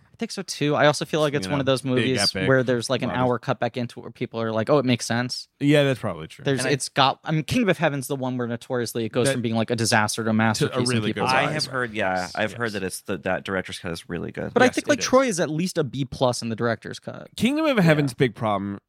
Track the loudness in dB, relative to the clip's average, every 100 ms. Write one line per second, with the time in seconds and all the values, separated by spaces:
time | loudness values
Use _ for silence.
0 | _ -12 -10 -8 -8 -2 0 4 4 4
1 | 0 0 0 0 -2 -2 0 0 0 0
2 | 2 2 0 0 2 4 4 0 0 -2
3 | -2 0 0 0 -2 -2 -2 -4 -8 -10
4 | -14 -10 -8 -4 -2 -2 2 4 4 0
5 | 0 -2 -4 -8 -12 -2 4 4 4 0
6 | -4 -8 -10 -6 -2 0 0 -2 -2 4
7 | 4 2 -2 -2 0 0 2 2 2 0
8 | -4 -4 -4 -4 -4 -6 -4 -4 -4 -4
9 | -2 2 2 2 0 0 0 0 4 4
10 | 4 0 0 2 4 2 0 0 0 0
11 | 0 0 2 2 2 -2 -4 -4 -4 0
12 | 0 0 -2 -2 -4 -2 -4 -4 -6 -6
13 | -8 -4 -2 -2 -2 -4 -4 -8 -8 -8
14 | -8 -8 -8 -8 -2 2 2 2 -2 -2
15 | 2 2 2 0 -2 -2 -2 -2 -4 -4
16 | -6 0 0 0 -4 -2 -2 -2 -6 -12
17 | -12 -14 -14 -2 0 2 2 4 4 4
18 | 2 2 0 0 -2 -2 -4 -8